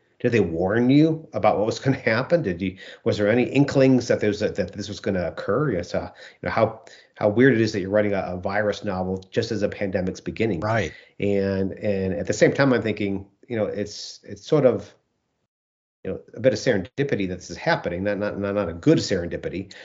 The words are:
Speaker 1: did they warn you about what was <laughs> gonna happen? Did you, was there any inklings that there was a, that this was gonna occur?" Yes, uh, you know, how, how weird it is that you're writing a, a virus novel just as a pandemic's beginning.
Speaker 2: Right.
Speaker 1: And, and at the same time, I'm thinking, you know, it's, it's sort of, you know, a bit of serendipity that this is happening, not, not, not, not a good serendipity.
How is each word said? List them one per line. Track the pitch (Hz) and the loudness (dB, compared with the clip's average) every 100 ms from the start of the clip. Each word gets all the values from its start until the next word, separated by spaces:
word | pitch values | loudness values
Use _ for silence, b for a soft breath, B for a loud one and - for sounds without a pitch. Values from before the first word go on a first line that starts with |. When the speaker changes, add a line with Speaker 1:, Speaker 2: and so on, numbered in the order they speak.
| _ _ | _ _
Speaker 1:
did | 123 | 0
they | 117 | 2
warn | 90 82 92 113 123 | 2 0 0 2 4
you | 143 160 156 - | 6 4 2 -6
about | 110 104 92 | 0 2 2
what | |
was | 110 117 | 0 0
<laughs> | |
gonna | 135 127 | -2 0
happen? | 120 113 131 170 | 0 0 2 0
Did | 104 85 | 0 -2
you, | 95 B B B | -4 B B B
was | 117 98 | -2 2
there | 104 | 2
any | 120 | 4
inklings | 113 135 139 139 131 127 117 | 2 2 2 4 6 6 2
that | 107 | 0
there | 107 | 0
was | 101 | 0
a, | 101 | -2
that | - 92 | -2 -6
this | 104 101 | -6 -10
was | 98 | -6
gonna | 110 92 82 | -4 -2 -4
occur?" | - - 110 151 | -6 -2 0 0
Yes, | 92 87 | -2 -4
uh, | 90 80 B B B | -6 -6 B B B
you | - | -4
know, | |
how, | - 110 - - B B - | 0 0 -2 -18 B B -2
how | 107 | 0
weird | 107 135 | 6 6
it | 113 | 6
is | 110 | 2
that | 104 | -2
you're | 92 | 0
writing | 104 104 | 0 2
a, | 98 76 | -2 -4
a | 90 | -6
virus | 98 98 104 95 | -4 -2 -2 -2
novel | 104 92 92 95 - | -4 -4 -4 -6 -4
just | - - | -4 -2
as | 107 | -2
a | 101 | -2
pandemic's | - 98 95 92 - | -2 -4 -2 -4 -6
beginning. | - 87 113 82 | -10 -4 -2 -2
Speaker 2:
Right. | 107 113 80 B B - | 0 0 -2 B B -6
Speaker 1:
And, | 101 98 98 95 95 | -2 0 0 0 -2
and | - 107 98 95 | -4 -2 -2 -2
at | 95 98 | -4 -4
the | |
same | 104 156 | 2 2
time, | - 139 | 4 2
I'm | 120 | 2
thinking, | 113 101 101 98 98 _ _ | 0 -2 -4 -4 -10 _ _
you | 117 | -4
know, | |
it's, | 101 104 104 - - - | -2 -4 -8 -10 -16 -18
it's | - 101 - | -18 -18 -2
sort | 156 127 | 4 4
of, | 104 - _ _ _ _ _ _ _ _ _ _ _ | 2 -4 _ _ _ _ _ _ _ _ _ _ _
you | 95 | -10
know, | 82 - | -10 -10
a | - | 0
bit | 131 | 2
of | - | 2
serendipity | 135 104 90 - 143 107 95 | 2 0 -2 -4 -2 0 -2
that | 90 | -6
this | - | -10
is | 95 | -6
happening, | 160 165 87 87 | -2 0 -2 -2
not, | 101 98 | -2 -2
not, | 104 90 | -4 -4
not, | 98 | -2
not | 101 92 | -2 -2
a | |
good | 85 143 135 | 0 4 4
serendipity. | 107 95 85 85 - 87 98 B | 2 -4 -4 -8 -8 -8 -10 B